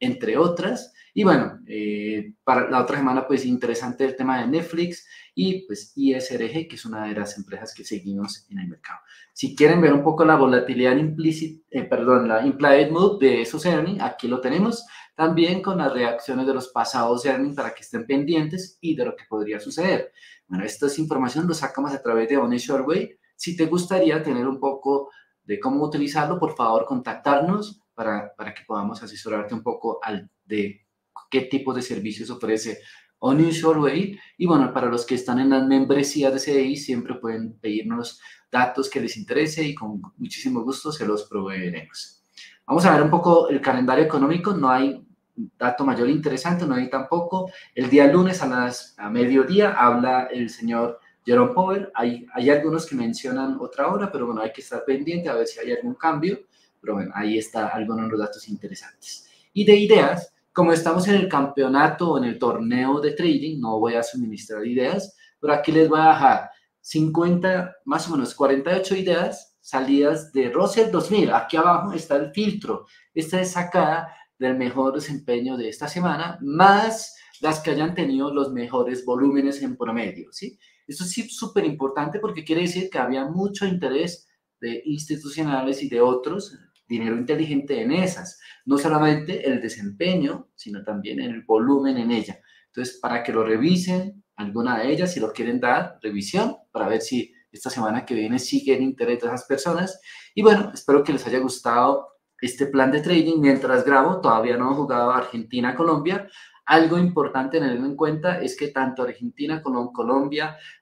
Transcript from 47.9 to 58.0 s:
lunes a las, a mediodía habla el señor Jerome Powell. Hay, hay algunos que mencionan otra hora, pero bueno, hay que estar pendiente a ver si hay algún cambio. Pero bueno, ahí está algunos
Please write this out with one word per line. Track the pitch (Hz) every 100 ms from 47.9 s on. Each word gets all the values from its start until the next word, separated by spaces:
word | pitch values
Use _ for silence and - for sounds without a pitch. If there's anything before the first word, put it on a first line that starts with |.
| 143 139
lunes | 175 185 180
a | 135
las, | 123 123 - - -
a | 104
mediodía | 117 120 135 131 190 120
habla | 110 120 120 127 127 -
el | 123 113
señor | - 117 117 120 - _ _
Jerome | - 120 123
Powell. | 185 185 202 196
Hay, | 110 120 120 -
hay | 127 127
algunos | 143 156 160 -
que |
mencionan | 135 113 113 131 131 135 131
otra | 123 - 151
hora, | 202 202
pero | 143 120
bueno, | 110
hay | 110
que | -
estar | - 120
pendiente | - 135 151 170 165
a |
ver | 120 -
si | -
hay | 240
algún | 240 240
cambio. | 254 - 151 180 - - _ _ _
Pero | -
bueno, | 98 95
ahí | 101 107 110
está | 110 113 107
algunos | 110 110 113